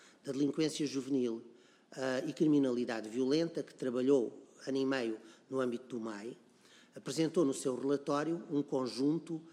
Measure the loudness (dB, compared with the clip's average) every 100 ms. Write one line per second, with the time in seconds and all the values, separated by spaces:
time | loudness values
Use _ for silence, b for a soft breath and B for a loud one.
0 | B B -6 0 0 2 0 0 -2 -2
1 | -2 0 0 -2 -10 B B B B -6
2 | -2 -2 -2 2 4 6 4 2 -2 -4
3 | -4 -2 2 2 2 -4 -10 -6 -4 0
4 | 6 6 4 -4 -20 -14 -4 0 0 0
5 | -2 -4 B B -6 -2 -2 -2 -6 -8
6 | -6 -8 -10 -14 _ B B B B -14
7 | -6 0 0 4 2 2 -2 -2 0 0
8 | 0 -2 0 -4 -2 -2 0 0 0 0
9 | 2 0 -2 -10 -10